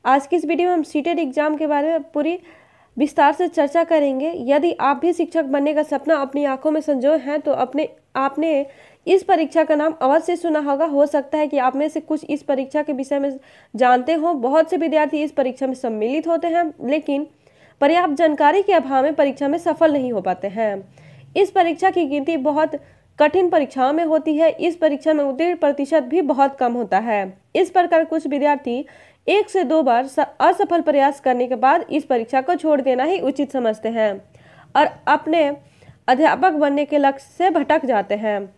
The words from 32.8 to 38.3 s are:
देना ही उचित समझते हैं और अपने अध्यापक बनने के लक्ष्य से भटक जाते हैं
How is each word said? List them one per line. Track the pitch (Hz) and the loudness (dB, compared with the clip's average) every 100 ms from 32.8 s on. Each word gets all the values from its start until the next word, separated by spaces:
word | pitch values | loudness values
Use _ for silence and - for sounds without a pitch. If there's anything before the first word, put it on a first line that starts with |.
देना | 262 254 | 2 0
ही | 294 381 | 0 0
उचित | 262 269 277 | -2 -2 -4
समझते | 269 226 214 220 | -2 -2 -4 -6
हैं | 233 214 196 _ - - - - 269 | -2 -2 -2 _ -20 -20 -20 -4 0
और | 302 - - | 0 0 0
अपने | 294 302 339 285 285 _ _ - _ - | 0 2 0 0 -2 _ _ -20 _ -2
अध्यापक | 254 311 - 370 | 2 4 4 0
बनने | 302 285 285 285 | 2 0 0 0
के | 294 | 2
लक्ष्य | 277 277 - - | 2 -2 -16 -2
से | 359 | 0
भटक | 320 277 302 262 | 0 0 0 2
जाते | 220 190 208 | -2 -2 -4
हैं | 220 | -2